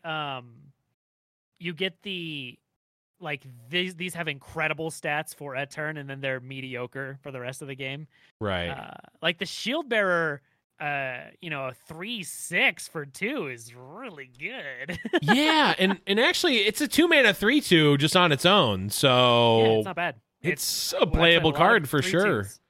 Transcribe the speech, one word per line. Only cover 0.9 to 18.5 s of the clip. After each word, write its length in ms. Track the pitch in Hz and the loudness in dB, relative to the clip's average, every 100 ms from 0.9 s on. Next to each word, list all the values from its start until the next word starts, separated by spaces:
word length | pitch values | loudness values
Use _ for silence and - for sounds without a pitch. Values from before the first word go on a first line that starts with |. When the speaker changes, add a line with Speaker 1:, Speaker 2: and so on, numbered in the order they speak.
| _ _ _ _ _ _ _ | _ _ _ _ _ _ _
Speaker 1:
you 140 | 175 | -10
get 280 | 170 185 - | -6 -6 -8
the, 560 | 202 180 165 147 127 117 _ _ _ _ _ _ | -12 -10 -10 -12 -12 -16 _ _ _ _ _ _
like, 220 | 170 143 135 120 120 | -10 -10 -12 -20 -6
these, 260 | 175 185 | -4 -4
these 200 | 165 185 | -6 -8
have 120 | 165 160 | -6 -6
incredible 640 | 139 - 165 156 156 160 | -8 -8 -4 -4 -2 -8
stats 440 | - 160 147 156 | -6 -4 -4 -6
for 200 | - 143 | -12 -10
a 120 | 131 143 | -8 -8
turn, 300 | - 151 156 | -8 -8 -8
and 120 | 139 | -12
then 120 | 139 | -6
they're 200 | 135 131 | -6 -6
mediocre 800 | 127 135 131 123 123 135 135 135 | -8 -12 -10 -8 -8 -10 -12 -12
for 80 | 147 | -14
the 100 | 131 | -12
rest 200 | 123 135 | -12 -12
of 60 | 143 | -12
the 60 | 135 | -10
game. 300 | 135 139 156 _ _ - | -10 -10 -14 _ _ -8
Speaker 2:
Right. 280 | 104 92 87 | -4 -4 -4
Speaker 1:
Uh, 260 | 67 - - - _ | -8 -14 -18 -20 _
like, 180 | 165 170 | -4 -4
the 80 | 190 | -8
Shield 420 | - 214 302 285 | -8 -6 -6 -2
Bearer, 500 | 226 196 175 160 143 _ _ _ - | -2 0 0 -2 -6 _ _ _ -10
uh, 380 | 147 143 135 123 - _ | -6 -6 -6 -10 -14 _
you 80 | 170 | -10
know, 160 | 147 131 | -8 -8
a 60 | 123 - | -10 -16
three 360 | 160 202 233 | -14 -10 -10
six 640 | 160 - - 180 254 160 - | -12 -12 -6 0 0 -2 -10
for 160 | 165 139 | -12 -12
two 400 | - 208 285 151 | -6 -6 -4 -8
is 260 | 120 117 | -10 -16
really 560 | 120 127 185 262 151 131 120 | -20 -20 -18 -18 -18 -20 -14
good. 580 | 139 254 143 123 139 170 220 | -12 -12 -12 -10 -10 -8 -2
<laughs> 100 | 359 | 0
Speaker 2:
Yeah, 520 | 143 254 311 311 247 165 | 2 4 4 4 4 2
and, 220 | 190 180 - | 0 0 -2
and 120 | 202 | 2
actually, 380 | 294 359 359 233 202 | 2 2 2 2 2
it's 140 | 208 | 0
a 80 | 294 | 0
two 180 | - 339 | 2 6
mana 260 | 339 233 | 6 4
three 260 | 185 208 285 | 4 2 2
two 360 | - 170 147 143 | 4 6 6 4
just 180 | 147 185 | 4 4
on 160 | 175 | 4
its 120 | 143 | 4
own, 420 | 175 | 4